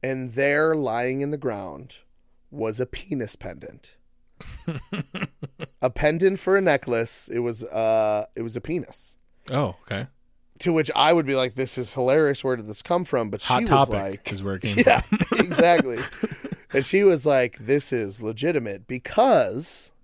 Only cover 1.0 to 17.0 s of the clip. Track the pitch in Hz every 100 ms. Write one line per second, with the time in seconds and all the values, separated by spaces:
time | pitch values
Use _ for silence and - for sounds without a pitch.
1 | 123 131 143 147 135 104 95 71 131 -
2 | _ _ _ _ _ 143 110 110 127 -
3 | - 151 107 - - - - - - _
4 | _ _ _ _ - - - 156 - 170
5 | - - - _ 143 _ - _ 127 -
6 | 151 160 190 190 - 196 185 139 - 117
7 | 113 - - 117 120 113 110 82 110 110
8 | 107 107 107 - 117 117 - 170 131 -
9 | - - _ _ - 131 131 87 - 98
10 | 127 _ _ _ _ _ 180 160 147 131
11 | 147 170 143 135 127 117 131 - 123 -
12 | 127 143 151 139 135 123 107 107 - 175
13 | 180 131 110 101 - 127 117 139 135 104
14 | 98 98 - 98 95 95 107 101 240 -
15 | - 208 - 240 180 175 170 170 131 117
16 | 135 - 220 - - - _ 139 135 190